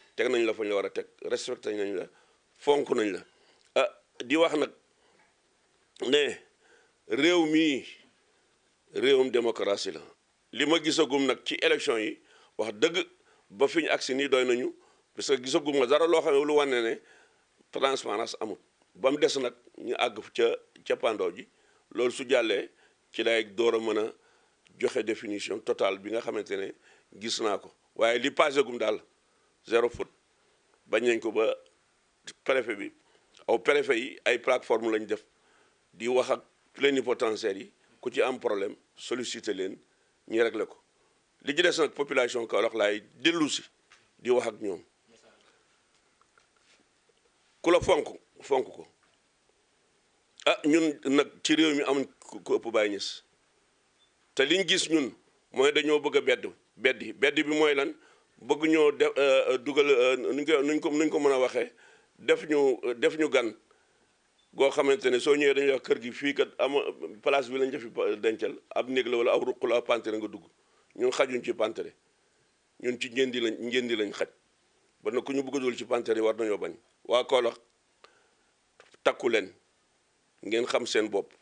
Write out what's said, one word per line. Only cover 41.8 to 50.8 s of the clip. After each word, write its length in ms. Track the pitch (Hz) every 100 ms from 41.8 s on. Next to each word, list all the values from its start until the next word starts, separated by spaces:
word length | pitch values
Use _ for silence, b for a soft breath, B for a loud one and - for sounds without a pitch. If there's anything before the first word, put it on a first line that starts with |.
| 139
population 540 | - 139 131 120 123 110
Kaolack 260 | 101 110
laay 280 | 113 104 107 - 120
dellu 340 | 151 170 147
si 140 | - - _ _ _ _ _
di 120 | 120
wax 180 | 123 117
ak 140 | 104
ñoom. 220 | 104 87 - _ _ _ _ _ _ _ _ _ _ _ _ _ _ _ _ _ _ _ _ _ _ _ _ _ _ _
Ku 100 | 165
la 80 | 175
fonk, 260 | - 165 - - _ -
fonk 240 | - 131 113
ko. 160 | - 80 _ _ _ _ _ _ _ _ _ _ _ _ _ _ - -
Ah, 140 | 170 151
ñun 280 | 165